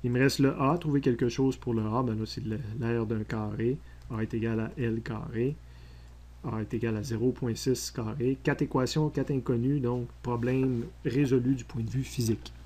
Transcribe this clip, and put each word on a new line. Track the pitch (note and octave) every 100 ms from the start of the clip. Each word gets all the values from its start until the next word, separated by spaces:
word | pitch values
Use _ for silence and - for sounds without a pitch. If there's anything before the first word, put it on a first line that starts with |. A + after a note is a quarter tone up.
Il | B2
me | B2
reste | C3+ -
le | C3+ -
A. | C3+ E3+
Trouver | D#3+ C#3+
quelque | C3+ A#2+ B2
chose | - C3+ B2+
pour | -
le | A2+
A. | G#2+ A2+
Ben | B2+ A2
là, |
c'est | A2 -
le, | A2 G#2+ G#2+ A2+
l'aire | A#2 A#2
d'un | A2 A2+
carré. | G#2+ A2+ G#2+ G#2+ A#2 C#3+ - - -
A | A2+
est | A2
égal | A#2 A2+ A2+
à | A2 -
L | A#2 A2+
carré. | A2 G#2+ - A2+ B2+ D3 - - - - - - - -
A | C#3+ A2
est | G#2
égal | A2+ A#2 G#2+
à |
zéro | G#2+ A2+ B2+
point | - B2
six | A2 - B2+ -
carré. | - A2 C3+ A#2+ C3+
Quatre | - C#3
équations, | D3 C3+ B2+ D#3 D3+
quatre | C#3+ C3
inconnues. | C3+ B2 A#2+ B2 C#3+
Donc, | A#2+ B2 A#2+ -
problème | - A#2+ A#2+ C3 C3 B2 A#2+ -
résolu | - B2 C#3 C3 B2
du | C3+
point | A#2 A#2
de | A2+
vue | A#2
physique. | B2+ - A2+ G#2+ - -